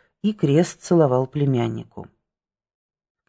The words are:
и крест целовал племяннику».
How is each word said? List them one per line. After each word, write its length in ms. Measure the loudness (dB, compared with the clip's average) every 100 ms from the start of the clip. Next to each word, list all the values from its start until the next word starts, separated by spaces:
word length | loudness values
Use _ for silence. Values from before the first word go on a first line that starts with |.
| _ _
и 100 | -6
крест 500 | -2 0 2 0 -4
целовал 440 | 0 2 2 0 -2
племяннику». 800 | -2 0 0 -2 -6 -12 -16 -20 _ _ _ _ _ _ _ _ _ _ _